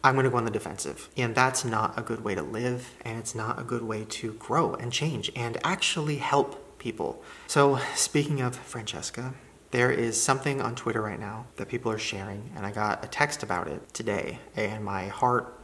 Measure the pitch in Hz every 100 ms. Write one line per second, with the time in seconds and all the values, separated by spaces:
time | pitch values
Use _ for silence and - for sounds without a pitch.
0 | 139 135 131 120 113 104 - - - 69
1 | - - 120 113 131 131 120 110 110 -
2 | 113 113 110 92 69 110 123 123 123 -
3 | 117 113 110 113 110 120 117 120 117 107
4 | 107 - 113 - - 123 107 - 120 123
5 | 156 123 98 - 120 113 156 190 - 175
6 | 151 143 120 139 - - - - 123 -
7 | 73 - - - - 147 143 131 - -
8 | - 151 147 143 123 120 - 120 107 73
9 | - - 127 131 - - - 117 123 143
10 | 117 110 - 135 143 139 117 120 - 110
11 | 107 101 104 110 123 - 101 120 117 110
12 | - 98 98 101 113 - 98 107 107 -
13 | - - 147 - - 90 82 73 - -
14 | 113 101 - - - - 104 107 104 98
15 | 95 - 127 120 - -